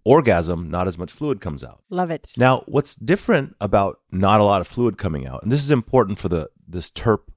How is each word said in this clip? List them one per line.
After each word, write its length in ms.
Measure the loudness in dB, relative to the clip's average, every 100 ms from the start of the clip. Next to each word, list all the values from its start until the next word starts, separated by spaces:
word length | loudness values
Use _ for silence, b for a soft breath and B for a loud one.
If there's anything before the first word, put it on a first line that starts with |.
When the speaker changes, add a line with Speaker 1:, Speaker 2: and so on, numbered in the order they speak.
| 4
Speaker 1:
orgasm, 640 | 4 4 2 0 -6 -6
not 160 | -6 -6
as 100 | -6
much 140 | -12
fluid 300 | -8 -6 -6
comes 220 | -8 -10
out. 200 | -14 -20 _
Speaker 2:
Love 200 | -6 -6
it. 220 | -8 -8 0
Speaker 1:
Now, 260 | 2 2 0
what's 280 | -4 -4 -6
different 600 | -2 -2 0 0 -2 -8
about 400 | 0 0 0 -4 _
not 280 | 0 4 4
a 60 | 4
lot 160 | 2
of 60 | -2
fluid 300 | -2 -2 -2
coming 300 | -4 -6 -8
out, 160 | -8
and 80 | -4
this 100 | -2
is 80 | 0
important 480 | 0 2 2 2 -2
for 100 | -4
the, 200 | -4 -4 _ -14
this 240 | -12 -12
terp 300 | -4 0 0 -2